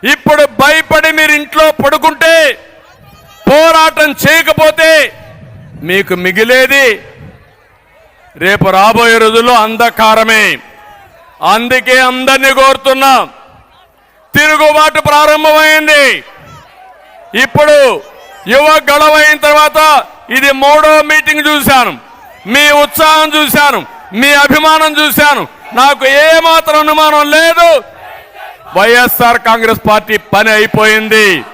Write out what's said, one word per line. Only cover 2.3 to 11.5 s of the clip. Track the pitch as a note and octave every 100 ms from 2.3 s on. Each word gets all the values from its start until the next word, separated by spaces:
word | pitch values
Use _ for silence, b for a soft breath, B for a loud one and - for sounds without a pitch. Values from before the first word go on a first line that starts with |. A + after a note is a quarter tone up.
| E4 D4+ - - - _ _ - - - - -
పోరాటం | C#4+ E4 D#4+ D#4+ D#4 D4+ C#4
చేయకపోతే | C#4 D#4+ D#4 D#4 D#4 D#4 D#4+ D#4+ C4 - - - - - - - D#3+
మీకు | F#3+ G3 F3+
మిగిలేది | F3+ F3+ A3+ B3+ C4 C#4 C4 G3 - - - - _ _ _ _ _ _ _ _ _ -
రేపు | F3 G3+ F#3+ F#3
రాబోయే | G3+ A3+ A#3 A3+
రోజుల్లో | A3 A3+ A#3+ A#3+
అంధకారమే. | G#3+ A3 A#3 A3 A3 A3 A3 A3 G3+ C3+ - - - - - _ - _ E3+